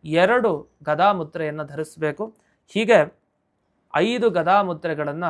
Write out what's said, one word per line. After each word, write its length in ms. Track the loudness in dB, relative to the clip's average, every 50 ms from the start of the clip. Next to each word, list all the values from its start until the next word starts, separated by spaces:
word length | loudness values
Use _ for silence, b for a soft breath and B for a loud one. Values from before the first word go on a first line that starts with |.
| -10
ಎರಡು 640 | -2 0 2 4 4 4 2 2 0 -2 -4 -6 -12 _ _ -6
ಗದಾಮುದ್ರೆಯನ್ನ 800 | -4 0 2 2 2 2 0 -4 -8 -8 -8 -6 -6 -6 -8 -10
ಧರಿಸ್ಬೇಕು. 720 | -10 -10 -10 -10 -10 -8 -6 -6 -6 -4 -6 -8 -12 -12 _ _ _ _ _ _ _
ಹೀಗೆ 480 | -4 -2 2 4 6 6 4 2 -4 _ _ _ _ _ _ _ _ _ _ _ _ _ _ _ -2
ಐದು 340 | 0 0 0 0 0 0 0
ಗದಾಮುದ್ರೆಗಳನ್ನ 960 | 0 0 2 2 2 2 2 0 -4 -6 -6 -6 -6 -4 -6 -6 -6 -6 -4 -6